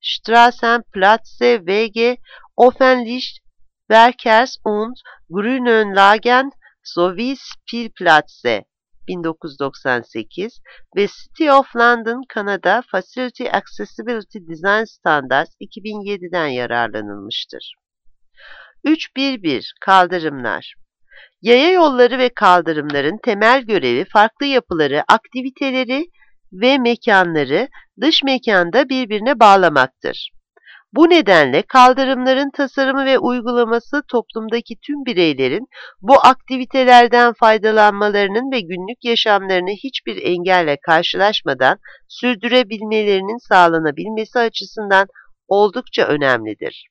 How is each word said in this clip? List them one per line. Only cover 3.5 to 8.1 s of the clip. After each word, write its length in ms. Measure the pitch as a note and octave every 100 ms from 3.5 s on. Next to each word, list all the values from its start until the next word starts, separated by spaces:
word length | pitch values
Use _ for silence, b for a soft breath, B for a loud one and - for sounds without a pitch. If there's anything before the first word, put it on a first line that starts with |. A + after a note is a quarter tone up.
| _ - _ _
Werkers 640 | A3 A#3+ B3 B3 A3 B3+ -
und 320 | - G#3 A3+ B3 - B _
Grünanlagen 1200 | E3+ G#3 C4 B3 A3+ G#3+ G3 G3 A3 A#3+ B3 C4+ _ b b
sowie 540 | - - F3+ F3+ B3 C4+
Spielplätze 1300 | - - - A#3 A3+ - F3